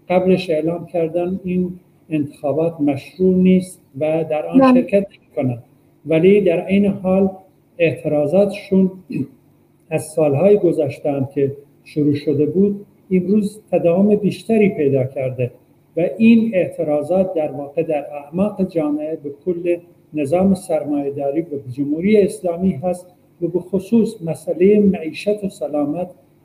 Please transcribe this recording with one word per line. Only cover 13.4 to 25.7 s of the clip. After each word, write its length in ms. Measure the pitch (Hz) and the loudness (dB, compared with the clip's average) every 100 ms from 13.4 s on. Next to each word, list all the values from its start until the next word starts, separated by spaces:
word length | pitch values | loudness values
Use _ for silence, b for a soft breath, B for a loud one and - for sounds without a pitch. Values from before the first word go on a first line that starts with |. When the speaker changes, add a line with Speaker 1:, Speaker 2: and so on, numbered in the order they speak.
| 202 - - | 0 -8 -4
Speaker 1:
تداوم 440 | 175 170 175 208 202 | 0 2 4 4 2
بیشتری 540 | 190 - - 220 202 | 0 -4 -2 2 2
پیدا 340 | - 139 135 | 2 0 0
کرده 480 | 123 143 131 123 123 - _ _ _ 160 | -2 -4 -6 -4 -6 -6 _ _ _ -4
و 120 | 180 - | -4 2
این 340 | 226 226 226 | 6 6 4
اعتراضات 800 | 185 156 - 151 147 139 185 185 | 0 -2 -2 -2 -2 0 0 0
در 180 | 160 151 | -2 -4
واقع 320 | 135 143 - | -6 -8 -6
در 220 | 160 147 139 | -4 -4 -6
اعماق 560 | 143 143 170 208 202 185 | -12 -8 -4 -4 -2 -4
جامعه 460 | 165 151 147 151 160 | -2 -2 -4 -6 -8
به 140 | 143 - 185 | -10 -8 -6
کل 320 | 170 175 170 - _ _ | -4 -2 -4 -6 _ _
نظام 400 | 151 135 180 196 | -6 -2 0 2
سرمایه‌داری 880 | 185 - 156 147 143 139 139 139 151 | 0 -2 -4 -2 -4 -4 -4 -4 -4
و 40 | 151 | -6
به 260 | 147 127 | -10 -10
جمهوری 500 | 131 143 151 190 214 | -6 -4 -2 2 4
اسلامی 500 | 185 - 180 170 190 | 2 -2 -6 -2 -2
هست 340 | 139 180 175 - _ _ _ | -2 -4 -6 -10 _ _ _
و 60 | 170 | -4
به 120 | 180 | -4
خصوص 600 | - 190 - 233 202 - | -4 -6 0 2 2 -2
مسئلهٔ 580 | 165 156 - 160 190 208 | -8 -8 -8 2 4 6
معیشت 640 | 196 170 160 - 202 208 | 4 2 -6 -6 -4 -4
و 60 | 190 | -6
سلامت 600 | - 147 | -8 -6